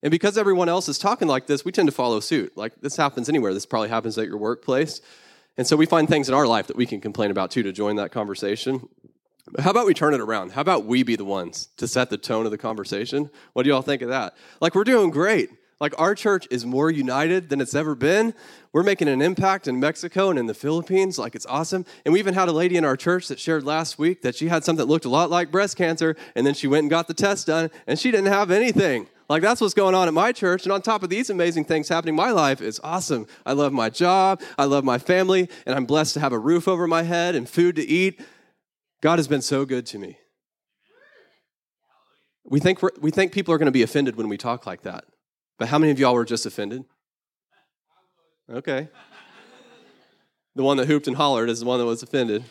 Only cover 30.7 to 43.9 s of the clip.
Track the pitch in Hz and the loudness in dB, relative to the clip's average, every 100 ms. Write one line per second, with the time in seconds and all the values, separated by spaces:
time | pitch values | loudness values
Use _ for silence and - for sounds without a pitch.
30.7 | 196 202 214 185 196 254 190 175 165 147 | -2 0 -2 -2 -4 -2 0 0 0 0
31.7 | 160 151 165 160 156 214 214 143 135 98 | -2 0 -2 0 0 2 2 2 0 -4
32.7 | 110 151 175 - 135 107 - - 139 143 | -8 -8 -6 -4 -6 -6 -14 -4 0 0
33.7 | 135 113 113 175 190 190 190 - - 139 | 0 -2 0 2 4 4 2 -4 -2 2
34.7 | 139 135 123 - 180 185 190 180 - - | 2 2 -2 2 2 4 2 0 -6 -6
35.7 | 131 123 151 156 - 147 120 120 175 165 | -4 0 0 0 -2 -2 -2 2 2 2
36.7 | 180 175 165 170 170 175 165 120 - 175 | 0 0 0 0 -2 0 -2 -4 2 2
37.7 | 156 143 160 190 180 - _ _ _ _ | 2 0 2 0 -2 -20 _ _ _ _
38.7 | _ _ _ 151 170 139 143 - 139 139 | _ _ _ 0 2 0 -2 0 -2 -2
39.7 | 127 117 107 98 95 _ _ _ _ _ | -4 -6 -12 -14 -16 _ _ _ _ _
40.7 | _ _ _ _ _ _ _ _ _ _ | _ _ _ _ _ _ _ _ _ _
41.7 | _ _ _ _ _ _ _ - 139 160 | _ _ _ _ _ _ _ -2 2 2
42.7 | 185 190 - 151 160 190 202 180 160 151 | 2 0 0 -2 0 0 0 0 2 4
43.7 | 131 110 | 4 2